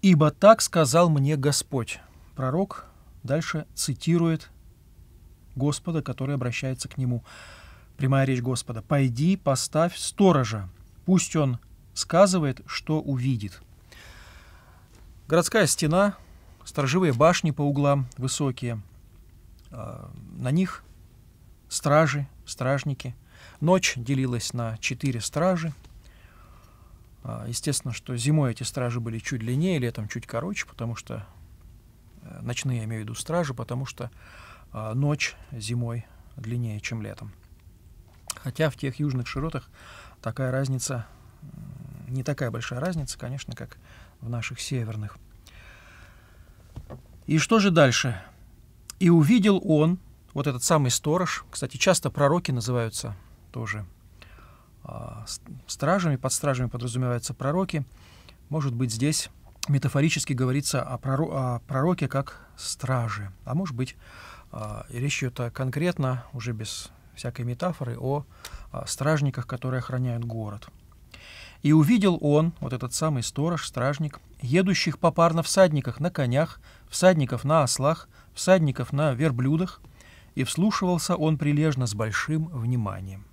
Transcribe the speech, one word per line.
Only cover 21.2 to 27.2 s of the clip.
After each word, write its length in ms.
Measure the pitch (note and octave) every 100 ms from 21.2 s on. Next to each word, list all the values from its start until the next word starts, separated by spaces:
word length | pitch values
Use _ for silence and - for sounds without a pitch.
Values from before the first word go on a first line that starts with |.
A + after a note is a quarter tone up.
| - - - - -
стражи, 580 | - D3 D3 D#3+ C#3+ C3+ - -
стражники. 680 | - B2+ C#3 D3 C3+ B2 - - - - -
Ночь 320 | D3+ F#3 - C3
делилась 580 | A#2 C#3 C3 A#2+ -
на 240 | B2 A#2 A2
четыре 440 | - - C#3+ A#2+
стражи. 520 | - D3+ F3 F3+ D#3+ C#3+ - - - - - - - - - - - - - -